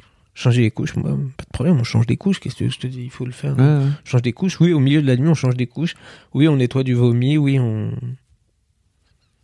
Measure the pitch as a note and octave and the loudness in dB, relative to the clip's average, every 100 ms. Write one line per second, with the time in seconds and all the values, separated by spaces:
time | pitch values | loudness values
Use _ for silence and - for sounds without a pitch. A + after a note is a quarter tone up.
0 | _ _ _ - B2+ A#2+ A2 - - - | _ _ _ -4 0 2 2 -2 -6 -4
1 | - C#3 C#3 - - - E3 D3+ A#2 A#2 | -4 -4 -6 -10 -12 -4 0 2 2 0
2 | A#2 B2 F#3+ F#3+ - - B2 - B2+ B2+ | 0 0 -2 -4 -6 -6 -4 -4 -10 -10
3 | B2 - B2+ B2 C#3+ C3+ C3+ D3 C#3 D3 | -14 -10 -12 -8 -4 2 2 4 0 -4
4 | - B2 B2 - F#3 - E3+ D#3+ C3+ D3+ | -2 0 0 -2 -2 2 2 4 2 2
5 | C#3 B2 D#3 D#3 B2+ B2 B2 - E3 - | 2 2 2 2 0 -2 -4 -4 -6 -6
6 | - - _ C3 D#3 C#3 B2 C3 C3 B2 | -20 -20 _ 0 2 4 0 0 0 2
7 | B2 A#2 C3 D3+ C#3 C3+ A#2+ G#2+ G#2+ A2+ | 2 2 2 2 2 2 0 -2 -6 -8
8 | B2 C3 _ _ _ _ _ _ _ _ | -10 -14 _ _ _ _ _ _ _ _
9 | _ _ _ _ | _ _ _ _